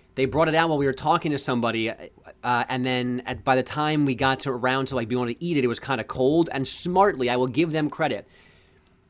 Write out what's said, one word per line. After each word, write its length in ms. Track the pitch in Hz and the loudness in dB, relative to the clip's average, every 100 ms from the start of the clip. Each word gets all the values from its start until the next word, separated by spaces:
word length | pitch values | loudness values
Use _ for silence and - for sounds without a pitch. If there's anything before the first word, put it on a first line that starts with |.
| _ | _
they 120 | - 135 | -2 0
brought 220 | 143 160 | 2 2
it 60 | |
out 140 | 160 165 | 2 2
while 100 | 151 | 2
we 80 | 139 | 0
were 60 | |
talking 400 | 131 151 165 160 | 0 0 0 0
to 60 | 139 | -2
somebody, 520 | - 123 117 113 113 | -2 0 0 -2 -4
uh, 760 | - 85 - - - 120 123 - | -6 -14 -20 -20 -8 -2 0 0
and 180 | 127 127 | -2 -2
then 360 | 127 123 123 120 | -2 -2 -4 -6
at, 180 | 120 | -4
by 100 | - | 2
the 80 | 131 | 2
time 440 | 127 151 151 151 143 | 2 -2 0 2 2
we 80 | |
got 260 | 117 135 131 | 2 2 0
to, 100 | 143 | -2
around 360 | 120 127 131 127 | -2 0 0 0
to, 80 | |
like, 140 | 131 113 | -2 -2
being 120 | 123 | -2
able 100 | 120 | -2
to 140 | 117 | -4
eat 140 | 175 151 | -2 2
it, 60 | |
it 20 | 123 | 2
was 120 | 117 | 0
kinda 260 | - 127 | -4 -4
cold. 440 | 107 139 131 160 165 | -4 0 2 4 2
And 140 | 135 131 | -2 -4
smartly, 600 | - 175 185 202 139 120 | -4 0 4 4 4 0
I 80 | 123 | 0
will 120 | 127 | 0
give 240 | 120 165 | 0 0
them 180 | 156 151 | 0 -2
credit, 360 | - 151 104 - - - _ _ _ _ _ _ | -2 -2 -2 -8 -20 -20 _ _ _ _ _ _